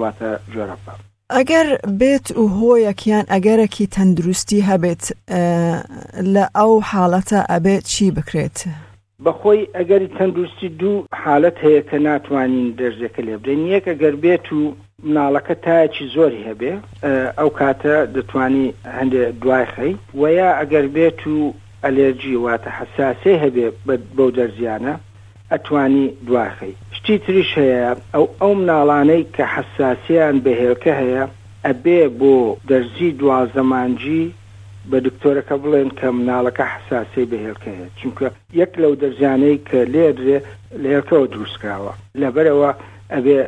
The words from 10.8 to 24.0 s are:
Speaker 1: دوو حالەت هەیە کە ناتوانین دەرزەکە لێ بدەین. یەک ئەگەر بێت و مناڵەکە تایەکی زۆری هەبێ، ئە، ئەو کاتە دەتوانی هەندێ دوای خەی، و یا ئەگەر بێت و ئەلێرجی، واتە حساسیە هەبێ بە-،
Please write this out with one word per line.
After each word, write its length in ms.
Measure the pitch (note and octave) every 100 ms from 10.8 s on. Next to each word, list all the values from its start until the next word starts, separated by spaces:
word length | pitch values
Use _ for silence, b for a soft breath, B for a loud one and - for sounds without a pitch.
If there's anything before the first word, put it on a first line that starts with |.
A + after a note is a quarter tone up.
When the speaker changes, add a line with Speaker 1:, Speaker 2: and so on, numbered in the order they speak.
Speaker 1:
دوو 240 | F#3+ G3+ - -
حالەت 340 | D#3 D3 E3+ E3+
هەیە 180 | D#3 D3 -
کە 100 | D3 D3+
ناتوانین 640 | C#3+ D3 C#3 C3 B2+ B2 A2+
دەرزەکە 420 | B2 G#2+ A#2 - A2+
لێ 100 | G#2+
بدەین. 220 | B2 D3 E3+
یەک 100 | G3 F#3
ئەگەر 220 | D3 D#3 C#3+
بێت 220 | E3+ E3+ - D3+
و 20 | D3+ - - _ D3+
مناڵەکە 480 | D3+ C#3+ C#3+ - E3
تایەکی 400 | E3+ E3 D#3 - C#3
زۆری 280 | C#3 D#3 A2+ A2
هەبێ، 240 | G#2 B2+ G3+ - -
ئە، 80 | C#3+ C3+ B2+ C#3+
ئەو 120 | D3+ -
کاتە 360 | C#3 C3+ D3 D3+ A#2+
دەتوانی 520 | C3 G#2+ C3+ C3 C3+ C3 - - B2
هەندێ 240 | C3 B2+ A#2 A#2+
دوای 240 | B2+ C3 A#2+
خەی، 200 | - C#3+ G3+ - C#3
و 20 | D3+ E3+
یا 100 | F#3 D3
ئەگەر 260 | D3 D3+ C#3 D3+
بێت 240 | E3 D#3+ D#3
و 40 | D3+ D3 - - -
ئەلێرجی، 500 | C#3 C3+ C3+ B2 C3+ B2
واتە 260 | A#2+ A2 - -
حساسیە 580 | B2 - C3+ A#2 F#3+ F3
هەبێ 220 | C#3+ B2 A#2 G2+ A2
بە-، 160 | B2